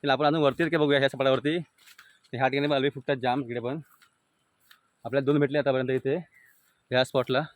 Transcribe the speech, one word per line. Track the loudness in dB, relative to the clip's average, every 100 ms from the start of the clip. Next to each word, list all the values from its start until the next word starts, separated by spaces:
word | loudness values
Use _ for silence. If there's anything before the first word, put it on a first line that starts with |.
तिला | 0
आपण | 2 2
अजून | 4
वरतीच | 2 2 -2
काय | 2
बघूया | 2 4
ह्या | 2
सपाटावरती. | 0 2 2 0 -4
तर | -6 _ -20 -20 -20 _ _ -2
ह्या | -2
ठिकाणी | 0 0
पण | 0
अल्बी | 0
फुटतात | -4 -6 -4
जाम | -2 -2
इकडे | -4 -6
पण. | -6 -8 -12 _ _ _ _ _ _ _ _ -20 _ _ -4
आपल्याला | -2 2
दोन | 2
भेटले | 2 0
आतापर्यंत | 0 0 0
इथे | -2 -2 -4
ह्या | -6 _ _ _ _ _ _ 0
स्पॉटला. | 0 0 0 -2 -4